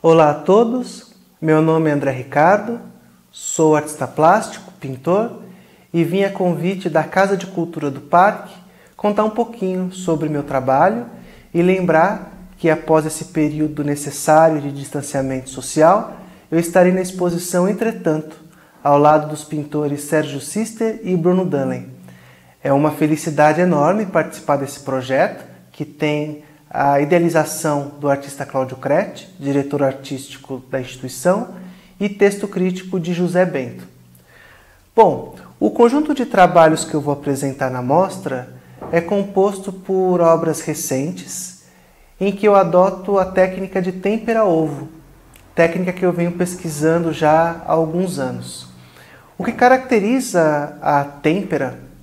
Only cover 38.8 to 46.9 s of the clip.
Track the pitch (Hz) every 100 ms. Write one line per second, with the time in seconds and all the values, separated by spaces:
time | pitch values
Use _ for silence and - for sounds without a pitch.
38.8 | - 165 165 202 196 190 196 196 - 185
39.8 | - 190 185 175 165 165 165 156 - 147
40.8 | - 131 147 185 - - - - _ _
41.8 | _ _ _ _ 196 196 208 202 180 180
42.8 | 190 190 - 196 185 185 185 185 190 190
43.8 | 185 185 196 226 226 226 214 160 156 143
44.8 | - - - - _ - - - 165 180
45.8 | 185 180 180 165 170 170 180 - 170 147
46.8 | 156